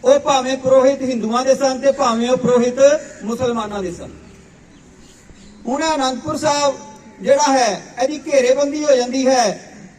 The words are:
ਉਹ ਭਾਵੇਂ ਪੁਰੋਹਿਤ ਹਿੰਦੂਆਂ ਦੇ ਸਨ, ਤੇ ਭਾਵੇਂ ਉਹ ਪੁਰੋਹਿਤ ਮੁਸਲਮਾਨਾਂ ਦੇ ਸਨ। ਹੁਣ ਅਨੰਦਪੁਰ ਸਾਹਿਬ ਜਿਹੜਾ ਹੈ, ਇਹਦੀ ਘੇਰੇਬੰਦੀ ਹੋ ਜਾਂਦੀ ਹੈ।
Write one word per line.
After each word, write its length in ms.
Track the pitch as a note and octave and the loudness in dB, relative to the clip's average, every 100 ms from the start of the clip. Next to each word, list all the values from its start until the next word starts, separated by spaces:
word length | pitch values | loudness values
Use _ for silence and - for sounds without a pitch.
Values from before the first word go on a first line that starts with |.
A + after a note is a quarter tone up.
ਉਹ 160 | - C#4 | 4 2
ਭਾਵੇਂ 380 | D4+ C#4 B3+ C4 | 2 0 0 -4
ਪੁਰੋਹਿਤ 440 | C4 C4 C4 C#4 | 2 4 4 0
ਹਿੰਦੂਆਂ 420 | C4 B3 A3 A#3+ C4 | -4 -4 -2 -2 0
ਦੇ 100 | C4 | 0
ਸਨ, 240 | C4+ B3+ | 0 0
ਤੇ 120 | C#4 | -2
ਭਾਵੇਂ 380 | - - A3+ A#3+ | 0 0 0 0
ਉਹ 80 | B3+ | 0
ਪੁਰੋਹਿਤ 420 | A#3 B3 A#3+ A#3+ C#4 D4+ - - | 2 2 2 4 4 4 -4 -14
ਮੁਸਲਮਾਨਾਂ 580 | G3+ A#3 B3+ A#3 G#3+ G#3 | -10 -6 -4 -4 -6 -8
ਦੇ 80 | F#3 | -8
ਸਨ। 180 | - D3+ - - - - - - - - - - - - - - - A#3 | -10 -16 -20 -20 -20 -20 -20 -20 -20 -20 -20 -20 -20 -20 -20 -20 -16 -8
ਹੁਣ 160 | C4+ D#4+ | -4 -2
ਅਨੰਦਪੁਰ 520 | D4+ C4 B3+ D#4 - | 0 -2 -4 -8 -4
ਸਾਹਿਬ 380 | D4+ D4 C#4+ C4 - - - - | 0 2 0 -2 -10 -20 -20 -10
ਜਿਹੜਾ 300 | F#3+ C#4 D4 | 2 2 4
ਹੈ, 300 | C4+ A#3 F#3 - - | 2 2 -2 -10 -6
ਇਹਦੀ 180 | C4 D4 D#4+ | -4 -4 0
ਘੇਰੇਬੰਦੀ 580 | C#4 B3 C4+ C#4+ D4+ | 0 2 2 0 -2
ਹੋ 120 | D4+ C4 | 0 2
ਜਾਂਦੀ 300 | B3 C4 C4 | 2 -2 0
ਹੈ। 420 | C4 A3 E3+ - - - | 2 0 -4 -14 -20 -20